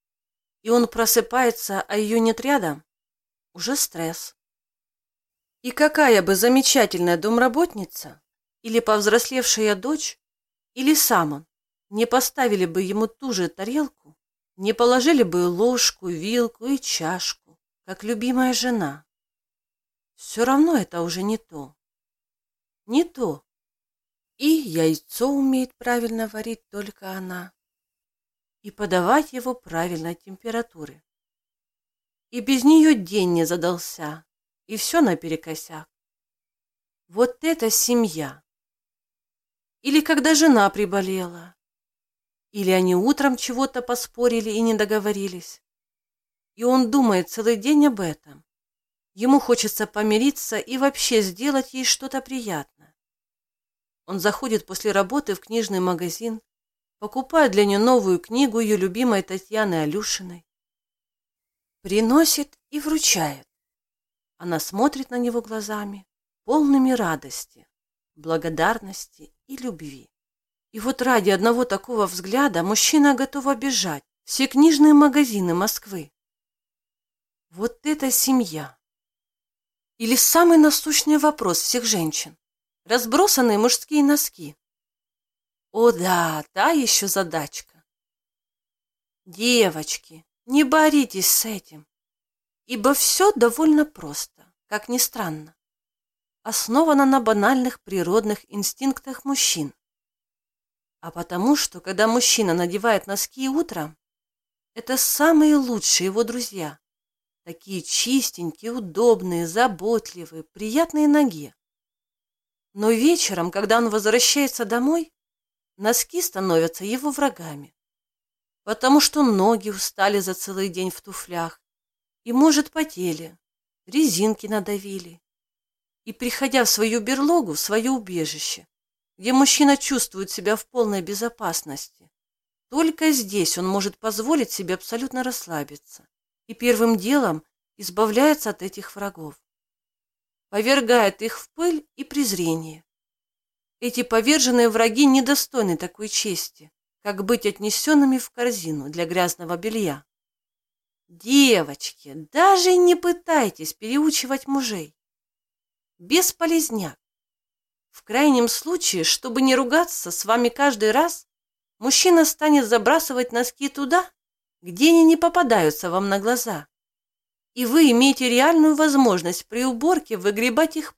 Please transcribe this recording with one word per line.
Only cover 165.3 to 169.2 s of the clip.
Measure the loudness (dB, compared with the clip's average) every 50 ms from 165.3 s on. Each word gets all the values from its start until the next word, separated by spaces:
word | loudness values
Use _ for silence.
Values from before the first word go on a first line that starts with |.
| 2 2 2 2 2 4 4 2 0 -2 -4 -4
вам | -2 -2 0 0
на | -2 -2
глаза, | 0 -2 -2 -2 -4 -6 -8 -10 -12 -16 _ _ _ _ _ _ _ _ _ _ _ _ _ _ _ _ _
и | -6 -4
вы | 0 4 6 6 6
имеете | 6 6 4 2 2 0 -2 0
реальную | 2 4 4 4 4 6 4 4 4
возможность | 4 2 2 4 4 4 4 2 2